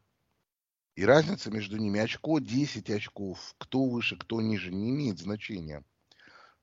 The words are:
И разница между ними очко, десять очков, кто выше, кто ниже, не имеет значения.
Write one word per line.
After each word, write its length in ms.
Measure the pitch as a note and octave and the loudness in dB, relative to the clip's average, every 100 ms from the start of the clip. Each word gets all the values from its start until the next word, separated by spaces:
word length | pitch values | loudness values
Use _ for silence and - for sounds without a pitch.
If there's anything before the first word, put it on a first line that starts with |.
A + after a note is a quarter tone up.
| _ _ _ _ _ _ _ _ _ - | _ _ _ _ _ _ _ _ _ 2
И 80 | G2+ | 8
разница 460 | D3 D#3 G3+ A2+ | 8 6 -2 -4
между 260 | G#2+ G2 G#2+ | -6 -4 -2
ними 220 | G#2+ G2+ | 0 2
очко, 400 | A2 - D3 D#3+ | 0 -2 0 0
десять 500 | G#2 B2+ C#3+ A2+ - | 2 0 0 -2 -4
очков, 680 | G#2 - - G2 E2+ - - | -4 -4 -8 -8 -8 -14 -16
кто 260 | - C3 C3+ | -2 0 2
выше, 320 | A#2+ - F2+ | 0 -2 -4
кто 240 | - A2+ | -4 -2
ниже, 320 | A2 G#2 F2+ | 0 0 -2
не 160 | F#2+ A2 | -2 -2
имеет 300 | C#3+ C3+ E2 | 0 -2 -2
значения. 640 | F#2 G#2 - G2 D#2 D2 - _ _ _ - - - _ | -4 -6 -6 -8 -8 -10 -14 _ _ _ -20 -20 -20 _